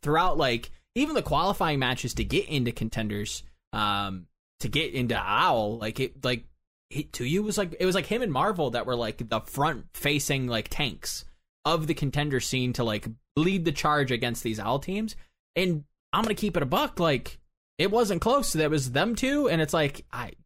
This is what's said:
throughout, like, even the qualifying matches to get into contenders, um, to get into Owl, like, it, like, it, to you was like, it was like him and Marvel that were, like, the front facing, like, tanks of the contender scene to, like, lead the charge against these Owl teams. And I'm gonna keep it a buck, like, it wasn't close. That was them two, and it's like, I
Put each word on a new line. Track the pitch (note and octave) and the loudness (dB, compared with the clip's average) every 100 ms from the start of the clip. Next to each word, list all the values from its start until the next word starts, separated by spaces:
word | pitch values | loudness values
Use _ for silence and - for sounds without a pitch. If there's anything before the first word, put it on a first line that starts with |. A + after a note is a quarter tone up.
throughout, | D3 D#3 F3+ D#3 | 2 4 4 4
like, | C3+ A#2+ - - _ A#3+ | 4 2 -4 -14 _ 0
even | D4+ C#4 | 0 0
the | |
qualifying | - D3 F3+ G3 E3+ C#3+ | 0 2 2 2 0 2
matches | B2+ B2 A#2+ - | 0 0 -2 -2
to | |
get | G2 D#3 - | 0 0 0
into | D3 A#2+ | 0 0
contenders, | - A2+ - G#2+ G#2 G#2 - - - _ | -2 -4 -4 -4 -4 -6 -8 -12 -20 _
um, | A2 G#2 G2+ G2+ F#2+ E2 _ _ _ | -2 0 0 -2 -6 -12 _ _ _
to | - | -4
get | C3+ D#3 | -2 -2
into | C3 A#2+ G#2+ | -2 -2 0
Owl, | F#2+ G#2+ F3+ B2 G#2 A2+ | 0 2 4 4 2 -2
like, | A2 A2+ | -4 -4
it, | C3 - | -4 -4
like, | B2+ B2 - - _ _ _ | -4 -4 -6 -20 _ _ _
it, | C#3+ - | -8 -8
to | - E3 | -6 -2
you | F3+ | 0
was | G#3 G#3 | 0 -2
like, | F#3+ - | -2 0
it | F#3 | 0
was | F#3 | 0
like | D3 | 0
him | A3 | -2
and | A#3 | 0
Marvel | C3+ F#3 F3+ C#3 | 0 0 0 0
that | A#2 A#2+ | 0 -2
were, | A#2+ | -2
like, | A2 - A2+ | -2 -4 -4
the | A2+ | -4
front | - C3+ D3+ E3 - | -2 0 0 0 -8
facing, | - D3 D3 - C3+ B2+ | -4 0 0 0 0 0
like, | A#2 - | -2 -2
tanks | - C#3+ D#2+ - - - - _ _ D3 | -4 -4 -4 -8 -10 -12 -18 _ _ 0
of | E3 D#3 | 0 0
the | D#3 | 0
contender | C#3+ D3 D3 C3 | 0 0 0 0
scene | - C3 B2 | 0 0 0
to, | A#2+ | 0
like, | A#2 G#2+ - A2+ _ - | 0 -2 -6 -12 _ 2
lead | E3 F#3+ E3 | 2 2 0
the | |
charge | D3 D#3 D3+ C3 | 0 2 2 2
against | A#2+ A#2+ A2+ | 0 0 -2
these | A#2 G#2+ | -4 -4
Owl | G#2 C#3 | -2 -2
teams. | D#3+ G3 A3 - - _ _ - | -2 -4 -4 -6 -16 _ _ -2
And | F#3 D#3+ - _ _ F3 | 0 0 -4 _ _ 0
I'm | |
gonna | A3+ G3+ | 0 0
keep | G#3 F3 | 0 0
it | |
a | C3+ | 0
buck, | F#3 D4 - | 2 0 2
like, | E3 C3 - - - _ _ - | 2 2 -2 -12 -18 _ _ -2
it | F#3 | 2
wasn't | A3 G#3+ E3+ | 4 2 2
close. | A3+ C#4 - | 4 4 2
That | D#3 D3+ | 2 2
was | D#3 C3 | 2 0
them | C3 G3+ A3+ | 0 0 2
two, | C4 D4 C4+ | 0 2 2
and | E3 | 2
it's | D3+ | 2
like, | E3 D3 - - | 2 2 -2 -10
I | B2 A#2+ - | -10 -10 -12